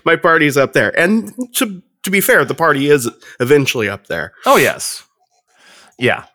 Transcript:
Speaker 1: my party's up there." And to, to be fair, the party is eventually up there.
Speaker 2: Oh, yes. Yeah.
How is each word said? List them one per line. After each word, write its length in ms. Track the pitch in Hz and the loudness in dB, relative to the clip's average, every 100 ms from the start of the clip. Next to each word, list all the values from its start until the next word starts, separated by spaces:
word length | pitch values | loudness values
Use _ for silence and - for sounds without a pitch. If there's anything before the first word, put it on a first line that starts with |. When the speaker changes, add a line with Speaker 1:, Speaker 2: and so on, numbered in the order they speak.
| 165 | -2
Speaker 1:
my 100 | 165 | 0
party's 420 | 175 165 147 139 | 2 2 2 2
up 160 | 131 | 2
there." 240 | 147 104 - | 2 0 0
And 360 | 175 220 208 - 247 - | 0 0 -4 -12 -10 -6
to, 260 | 226 180 _ _ | -6 -8 _ _
to 80 | 190 | -4
be 100 | 196 | -2
fair, 240 | 190 208 135 | 2 2 0
the 100 | 135 | -2
party 340 | 160 135 143 | 0 0 2
is 200 | 147 117 - - - | 0 0 -10 -20 -6
eventually 500 | 123 147 135 127 104 | 2 2 2 -2 -4
up 180 | 98 - | -6 -8
there. 260 | 82 76 _ - | -8 -8 _ 0
Speaker 2:
Oh, 100 | 254 | 2
yes. 460 | 117 62 - - - _ _ _ _ _ _ - _ - | 2 -2 -10 -12 -18 _ _ _ _ _ _ -20 _ -4
Yeah. 260 | 120 87 - | -4 -4 -8